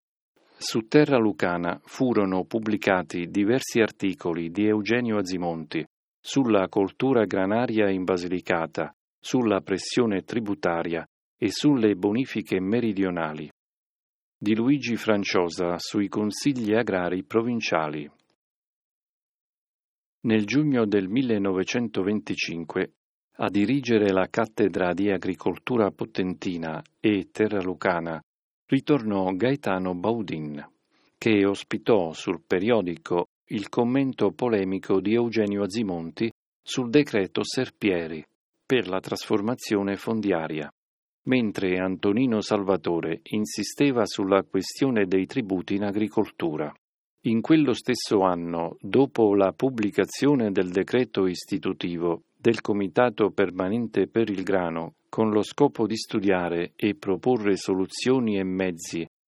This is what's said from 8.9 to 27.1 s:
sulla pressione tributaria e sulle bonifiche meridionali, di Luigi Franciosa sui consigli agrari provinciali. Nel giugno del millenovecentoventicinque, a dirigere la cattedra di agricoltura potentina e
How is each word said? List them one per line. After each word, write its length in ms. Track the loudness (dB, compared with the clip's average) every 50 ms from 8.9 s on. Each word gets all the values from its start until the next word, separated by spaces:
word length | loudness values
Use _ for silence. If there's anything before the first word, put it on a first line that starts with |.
| -8 _ _ _ _ _ -6
sulla 380 | -2 0 0 2 2 2 0
pressione 600 | 0 -2 -4 -4 -4 -2 0 0 2 2 0 -2 -4
tributaria 840 | -4 -6 -4 -4 -4 -4 -2 0 0 0 0 -2 -2 -4 -6 -6 -8 _ _ _ _ _
e 140 | -4 -4 -2
sulle 440 | 0 2 2 4 4 4 4 2 2
bonifiche 640 | 2 0 0 0 0 -2 -4 -4 -6 -4 -2 -2 -2
meridionali, 920 | 0 0 0 0 0 0 0 0 0 0 0 -2 -4 -4 -4 -8 -12 -12 -16 _ _ _ _ _ _ _ _ _ _ _ _ _ _ _ _
di 200 | -6 -2 0 0
Luigi 400 | 2 2 2 2 2 0 -2 -4
Franciosa 840 | -2 2 2 2 2 2 0 0 0 0 0 -2 -2 -2 -2 -2
sui 300 | -4 -6 -4 -2 -2 -2
consigli 640 | -2 -2 -2 -2 -2 -2 -2 -2 -2 0 0 0 0 2
agrari 500 | 2 2 0 0 0 0 -2 -2 -4 -4
provinciali. 840 | 0 0 0 0 0 -2 -4 -2 0 0 0 0 -2 -4 -8 -10 -12 _ _ _ _ _ _ _ _ _ _ _ _ _ _ _ _ _ _ _ _ _ _ _ _ _ _ _ _ _ _ _ _ _ _ _ _ _ _ _ _ _ _ 0
Nel 220 | 2 2 2 2
giugno 400 | 2 2 2 2 4 2 2 2
del 220 | 4 2 2 2
millenovecentoventicinque, 1900 | 2 0 0 0 2 0 0 0 0 0 0 0 0 -2 -2 -2 -2 -2 -2 0 0 0 -2 -2 -4 -6 -6 -6 -6 -6 -8 -8 -6 -4 -2 -4 -4 _ _ _ _ _ _ _ _ _
a 120 | -4 -4 0
dirigere 600 | 2 2 2 2 2 0 2 2 4 4 4 4
la 160 | 4 4 2 2
cattedra 640 | 0 0 -2 0 _ 2 2 2 2 2 0 0 0
di 160 | 0 0 0
agricoltura 800 | 0 0 -2 -4 -6 -4 -4 -4 -4 -4 -4 -2 0 2 2 0
potentina 920 | 0 -4 -8 -6 -4 -4 -4 -4 -4 -6 -6 -6 -6 -6 -6 -6 -8 -8 -10 _ _ _
e 300 | 0 0